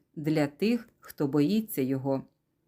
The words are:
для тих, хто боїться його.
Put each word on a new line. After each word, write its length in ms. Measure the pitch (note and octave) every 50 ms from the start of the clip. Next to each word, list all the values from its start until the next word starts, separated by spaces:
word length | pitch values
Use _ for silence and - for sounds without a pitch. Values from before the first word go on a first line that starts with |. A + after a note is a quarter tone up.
| _ _ _
для 320 | E3 D3 D#3+ D#3+ D#3 D3
тих, 420 | C#3+ - - F#3+ A3 A#3+ A#3 - - _ _
хто 280 | - - - - D3+
боїться 540 | C#3 C#3 D3+ C#3+ D3+ G#3 A3 A3 - - -
його. 420 | C3 B2+ C3+ C3 C3 C#3 C3+ C3+ C3+ - _ _ _ _ _ _ _